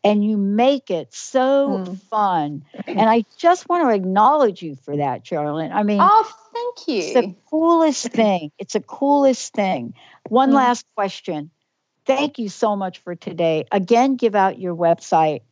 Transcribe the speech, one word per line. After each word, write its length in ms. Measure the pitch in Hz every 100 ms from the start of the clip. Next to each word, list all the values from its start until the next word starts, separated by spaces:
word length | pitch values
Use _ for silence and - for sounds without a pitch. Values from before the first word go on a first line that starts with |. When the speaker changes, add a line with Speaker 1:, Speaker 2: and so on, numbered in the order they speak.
Speaker 1:
And 220 | 202 208
you 120 | 208 214
make 520 | 196 208 254 277 -
it 240 | 175 -
so 720 | - - 254 262 277 277 196
Speaker 2:
Mm. 120 | 185 190 _
Speaker 1:
fun. 540 | 220 202 170 147 143 - - -
And 140 | 208
I 240 | 220 233 214 -
just 320 | 339 359 -
want 140 | 349 285
to 60 |
acknowledge 680 | 208 185 190 226 302 240 180
you 120 | 165
for 220 | 139 - 147
that, 260 | 143 123
Charlene. 480 | - 160 147 156 160
I 120 | 202
mean, 160 | 208 202
Speaker 2:
Oh, 340 | 370 427 - - _
thank 340 | 466 480 480 -
you. 100 | 226
Speaker 1:
it's 100 | 156
the 220 | 247 202 180 _
coolest 560 | 311 330 330 320 254 240
thing. 420 | - 214 185 151 _
It's 160 | 196
the 60 | 208
coolest 720 | - - 277 285 277 247 -
thing. 400 | - 190 151 120 - - _ -
One 220 | 233 269
Speaker 2:
Mm. 40 |
Speaker 1:
last 300 | 277 247 240 -
question. 560 | - 196 - - 151 151 _ _ _ _ _
Thank 340 | - 269 294 -
you 100 | 214
so 260 | - 220
much 240 | 202 190 -
for 140 | -
today. 500 | 175 - 175 165 156 -
Again, 440 | 202 180 233 269
give 200 | 254 233
out 220 | 202 190 -
your 160 | 185
website. 680 | 170 170 165 - 165 156 135 _